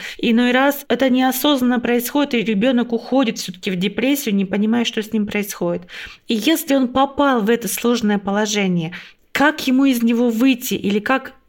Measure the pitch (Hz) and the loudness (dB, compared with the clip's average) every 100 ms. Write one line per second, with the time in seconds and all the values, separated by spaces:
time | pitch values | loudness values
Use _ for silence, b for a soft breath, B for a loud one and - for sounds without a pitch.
0 | B B 240 226 247 254 277 277 - 240 | B B 2 4 4 4 2 0 -4 0
1 | 269 254 262 254 294 277 247 247 233 240 | 2 2 2 2 0 2 2 0 0 0
2 | 240 294 285 240 220 208 254 240 240 233 | 0 -2 0 0 0 0 2 2 0 -4
3 | - 262 226 214 - - - 185 202 208 | 0 0 0 -2 -10 -8 -6 -2 -2 0
4 | 254 285 233 202 190 202 220 240 226 - | 0 0 0 0 0 0 0 0 0 -4
5 | 214 220 208 208 202 - 175 175 175 B | -4 -4 -2 -4 -6 -4 -4 -4 -8 B
6 | B B - 226 233 320 - 277 247 262 | B B -4 -2 0 0 2 0 2 0
7 | 269 277 285 247 208 233 220 - 233 240 | 0 2 2 2 2 0 -2 -4 -2 0
8 | 208 202 202 202 214 208 190 175 165 B | 0 0 -2 -2 -2 0 0 0 -2 B
9 | B B _ - 285 302 - 254 277 240 | B B _ 0 0 2 0 2 4 2
10 | 233 233 247 220 269 247 - 196 202 208 | 2 2 2 2 2 2 -2 -4 -2 -2
11 | 208 262 262 - | 0 -2 -4 -18